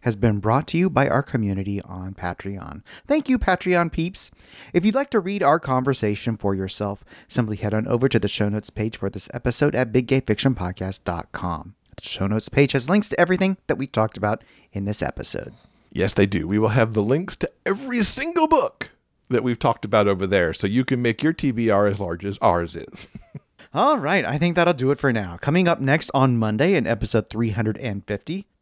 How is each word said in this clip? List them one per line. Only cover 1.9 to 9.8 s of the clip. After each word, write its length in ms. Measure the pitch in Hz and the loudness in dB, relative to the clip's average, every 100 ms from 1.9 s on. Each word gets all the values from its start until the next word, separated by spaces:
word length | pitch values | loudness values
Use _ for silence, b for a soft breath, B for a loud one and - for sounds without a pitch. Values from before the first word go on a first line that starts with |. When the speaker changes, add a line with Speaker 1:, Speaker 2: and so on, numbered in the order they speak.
| 92 92 | -10 -10
Speaker 1:
Patreon. 640 | 98 87 87 98 98 - - B B - | -8 -8 -6 -8 -10 -12 -14 B B -2
Thank 220 | 302 277 | -2 0
you, 100 | 254 | 0
Patreon 540 | - 180 185 180 170 | 2 0 2 2 2
peeps. 380 | - 165 190 - B B B B | -2 -4 -6 -10 B B B B
If 140 | 180 196 | 2 2
you'd 80 | |
like 160 | 247 277 | 2 0
to 100 | 226 | 0
read 220 | 180 202 | 0 2
our 180 | 147 160 | 4 4
conversation 760 | 143 127 131 135 104 104 - 107 | 2 0 2 0 0 -2 -2 -2
for 160 | 101 | -2
yourself, 500 | 98 95 - 104 101 B B B | -2 -4 -4 -4 -6 B B B
simply 300 | 135 110 104 | -2 -2 -2
head 160 | 107 | -2
on 120 | 107 120 | -2 0
over 220 | 120 135 | 2 2
to 100 | 120 | 2
the 80 | 98 | 0
show 220 | - 104 | 0 0
notes 220 | 104 - | -2 -6
page 260 | - 110 - | -4 -4 -4
for 140 | 98 | -6
this 180 | 101 - | -6 -8
episode 400 | - - - 143 | -6 -4 2 2
at 180 | - | 2